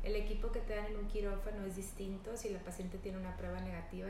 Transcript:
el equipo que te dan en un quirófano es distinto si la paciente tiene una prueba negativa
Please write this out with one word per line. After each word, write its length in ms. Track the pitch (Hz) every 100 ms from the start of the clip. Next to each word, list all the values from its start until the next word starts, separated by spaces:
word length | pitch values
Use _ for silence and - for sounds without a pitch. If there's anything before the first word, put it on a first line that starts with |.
el 120 | 190 214
equipo 360 | 202 220 233
que 80 | 233
te 160 | 226 214
dan 120 | 214
en 100 | 214
un 100 | 208
quirófano 560 | 214 202 196 208 214 196
es 100 | 180
distinto 600 | 190 - 196 190 214 226
si 140 | 220
la 100 | 185
paciente 380 | 175 175 185 185
tiene 220 | 196 185
una 180 | 185 180
prueba 220 | 180 180
negativa 500 | 185 175 170 185 190